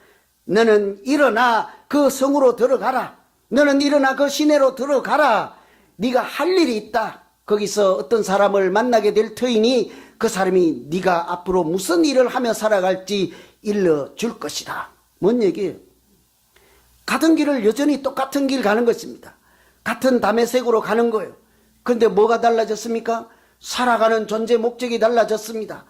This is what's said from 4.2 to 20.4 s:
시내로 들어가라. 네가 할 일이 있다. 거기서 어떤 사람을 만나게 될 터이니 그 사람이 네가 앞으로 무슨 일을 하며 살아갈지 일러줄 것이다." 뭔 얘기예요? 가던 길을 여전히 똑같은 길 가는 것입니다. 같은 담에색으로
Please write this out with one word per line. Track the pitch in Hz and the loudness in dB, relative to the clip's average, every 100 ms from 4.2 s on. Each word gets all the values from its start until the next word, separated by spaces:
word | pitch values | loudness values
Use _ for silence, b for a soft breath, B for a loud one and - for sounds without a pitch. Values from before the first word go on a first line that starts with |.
| 285 | -2
시내로 | 277 302 294 262 262 | 0 2 4 2 0
들어가라. | 269 269 190 269 285 208 143 b b b b b | -2 -2 0 0 2 2 -2 b b b b b
네가 | 233 247 | -2 -2
할 | 202 - 320 370 | -2 -4 -2 2
일이 | 294 220 | 2 0
있다. | - 233 202 - _ _ - | -4 -4 -4 -8 _ _ -4
거기서 | 208 208 208 196 | -2 -2 0 0
어떤 | 196 196 226 | 0 0 -2
사람을 | 185 196 202 202 190 | 2 2 2 2 2
만나게 | 202 247 233 208 | 0 2 2 2
될 | 190 226 | 0 0
터이니 | 220 254 226 226 254 196 B B B | -2 -2 2 2 2 -2 B B B
그 | 226 | -4
사람이 | 190 190 185 170 127 135 | -2 0 2 2 0 -6
네가 | 175 180 170 165 | -4 0 -2 -2
앞으로 | 180 - 180 | -8 -2 0
무슨 | 160 185 185 349 | 0 -2 -2 0
일을 | 311 254 247 | 2 2 2
하며 | 254 240 | 0 -2
살아갈지 | 220 214 208 185 185 185 202 180 B B B | -2 0 0 0 -2 -4 -4 -4 B B B
일러줄 | 214 208 180 151 139 - 233 - | -6 0 2 0 -2 -8 -8 -8
것이다." | 147 - - - - _ _ - | -10 -10 -10 -12 -12 _ _ -4
뭔 | 180 240 | 0 2
얘기예요? | 202 156 98 - - _ _ _ _ _ _ b b b b b - | 0 -2 -6 -8 -18 _ _ _ _ _ _ b b b b b -6
가던 | 262 320 311 | -2 2 2
길을 | 294 269 | 2 0
여전히 | 202 226 294 269 | 0 0 0 -2
똑같은 | 269 262 269 285 269 | -4 -6 -4 -2 -2
길 | 262 | 0
가는 | 202 214 | 0 0
것입니다. | 240 - - 120 - - b b b b | 0 -2 -4 -18 -20 -20 b b b b
같은 | - 233 254 247 | -10 -2 0 2
담에색으로 | 196 220 | 2 0